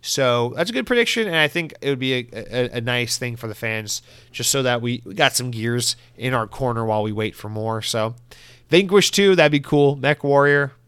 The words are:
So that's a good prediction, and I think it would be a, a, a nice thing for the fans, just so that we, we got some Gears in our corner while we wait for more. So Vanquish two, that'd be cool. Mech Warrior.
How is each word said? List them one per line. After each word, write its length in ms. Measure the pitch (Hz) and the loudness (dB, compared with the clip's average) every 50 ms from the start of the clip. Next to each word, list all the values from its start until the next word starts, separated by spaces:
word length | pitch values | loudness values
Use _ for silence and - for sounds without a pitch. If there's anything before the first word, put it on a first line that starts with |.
So 520 | - - - - 135 127 120 120 120 120 123 | -6 -6 -2 0 2 2 2 2 0 -2 -2
that's 140 | - 170 196 | -4 -4 -4
a 40 | 226 | -2
good 120 | 262 247 | -6 -2
prediction, 420 | - 247 240 233 233 - 240 226 208 | 0 2 2 2 2 0 -2 -2 0
and 80 | 165 | 2
I 120 | 160 151 147 | 2 2 2
think 260 | - 175 170 156 - - | 2 -4 -6 -6 -10 -6
it 80 | - 139 | -4 -2
would 100 | 139 127 | -2 -2
be 140 | 131 131 131 | -2 -2 -2
a, 120 | 123 123 123 - | -2 -4 -6 -12
a, 360 | 104 113 - - 123 123 120 - 123 | -14 -12 -6 -2 -2 -2 -2 -2 -6
a 40 | |
nice 360 | 113 123 123 123 120 117 - - | -4 -2 -2 -2 -2 -2 -4 -6
thing 180 | 127 123 117 | -6 -8 -8
for 120 | 113 - 113 | -8 -10 -12
the 80 | 104 | -10
fans, 460 | - - 113 110 110 110 104 - - _ - - - - _ | -8 -6 -4 -4 -4 -6 -6 -8 -10 _ -16 -20 -20 -20 _
just 200 | _ - 117 - | _ -6 -2 0
so 120 | - 139 131 | 0 0 2
that 180 | 123 123 120 | 2 0 0
we, 200 | 113 120 120 120 - | -2 -4 -4 -6 -8
we 80 | 98 95 | -12 0
got 220 | 110 156 135 - | 2 2 2 2
some 160 | - 123 127 | 0 -6 -4
Gears 440 | 120 113 110 117 120 123 117 - - - - _ _ - | -6 -4 -2 -2 -2 0 -2 -2 -4 -6 -10 _ _ -8
in 160 | 113 127 131 | -6 -2 -2
our 140 | 123 110 107 | -2 -4 -4
corner 380 | - - 139 127 120 113 117 | -6 -4 -2 -2 -2 -2 -2
while 180 | 110 110 107 107 | -2 0 0 0
we 80 | 107 107 | -2 -4
wait 220 | 104 107 107 - | -4 -4 -6 -6
for 140 | - - 107 | -10 -14 -10
more. 320 | 110 107 107 110 110 110 | -8 -6 -6 -4 -4 -6
So 340 | 110 - - 117 107 113 117 - - _ - - - - - - _ _ | -6 -4 -2 -2 -2 -2 -4 -8 -18 _ -20 -20 -20 -20 -20 -20 _ _
Vanquish 420 | 156 175 196 185 190 202 175 - | 4 4 4 6 4 4 4 4
two, 240 | - - 202 196 190 | 2 4 4 6 6
that'd 160 | 175 156 151 | 6 6 4
be 80 | 147 143 | 4 2
cool. 340 | 139 - - 147 143 143 143 | 0 2 2 4 4 4 2
Mech 300 | 139 131 139 147 - - | 2 0 0 0 0 0
Warrior. 480 | 143 139 139 139 143 143 143 143 135 - _ _ | 2 4 4 4 4 4 2 2 -2 -6 _ _